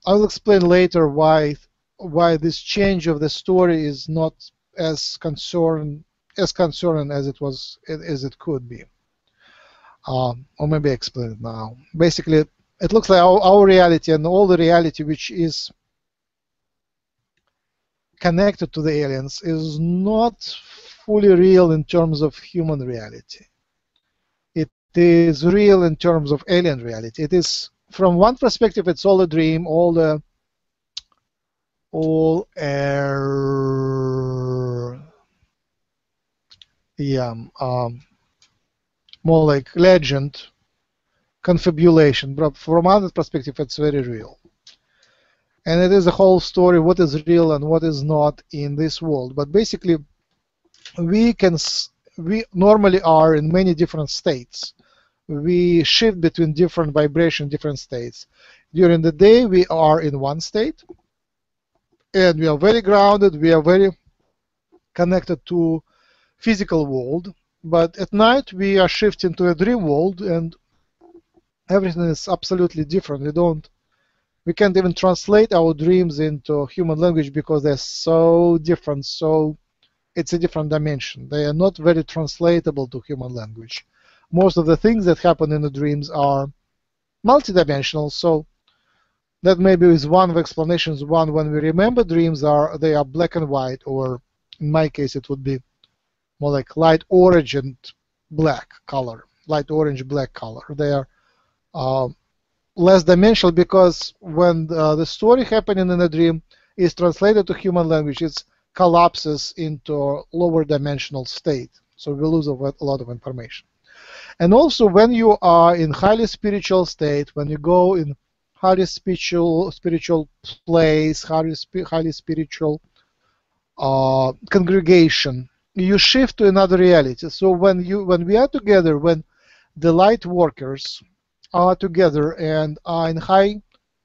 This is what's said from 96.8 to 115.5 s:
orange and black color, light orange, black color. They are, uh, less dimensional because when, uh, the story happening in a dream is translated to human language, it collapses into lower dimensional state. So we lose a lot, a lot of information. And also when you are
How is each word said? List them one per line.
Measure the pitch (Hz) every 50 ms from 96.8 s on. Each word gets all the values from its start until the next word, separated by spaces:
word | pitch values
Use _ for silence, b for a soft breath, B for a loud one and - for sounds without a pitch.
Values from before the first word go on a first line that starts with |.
| 165 160 160 156 - -
orange | 190 180 180 185 180 165 139 110 135
and | 143 131 135 127 _ - - - _ _ _ _ _ _ -
black | 156 151 160 151 131 117 - _ _ _ _
color, | - 143 135 127 120 113 110 - _ _ _ _
light | 151 156 147 143 -
orange, | 151 156 151 147 139 127 131
black | 131 143 143 131 - -
color. | - - 110 110 117 - -
They | 143 143 147 143
are, | 143 139 131 _ _ _ _ _ _ _ _ _ _ _ _ _ -
uh, | 165 131 131 131 135 127 123 - _ _ _ _ _ _ _ _ _ _ _ -
less | 180 170 185 190 185 151
dimensional | 180 180 180 196 226 226 - - 175
because | 165 180 175 - 190 190 185 175 160 - - - - _
when, | 196 175 156 170 180 175 170 165 160 156
uh, | 170 160 156 156 151
the | 156 160
story | - - - 214 226 247 262 233
happening | - 220 220 214 214 196 190 185 180
in | 180 175
a | 175 165
dream | 156 160 170 165 165 160 - _ _ _ _ _ _
is | 202 180 165 -
translated | - 180 170 151 - 196 208 220 208 190
to | - 175
human | - - 190 175 175 165
language, | 156 165 156 151 147 131 -
it | 165 151 - - - _ _ _ _ _ -
collapses | - 185 175 170 170 175 170 - - - 156 147 135 - - -
into | 180 160 156 151 - _ - 151 143 139 139 143 147 - _
lower | - 170 175 170 160 165 151
dimensional | 143 151 139 143 143 143 131 - - 143 131 123
state. | - - - - 160 143 127 127 - _ _ _ _ _
So | - - 151 143
we | 139 156
lose | 156 165 160 143
a | 147 135
lot, | 123 139 139 - -
a | 151
lot | 139 135 131
of | 120 120
information. | 123 117 - 135 127 120 113 - - - _ _ _ _ B B B B B B B B B B B B
And | 165 180 208
also | 262 330 294 - - 226
when | 196 175 202 226 240
you | 247 226 226 214 208 -
are | 190 175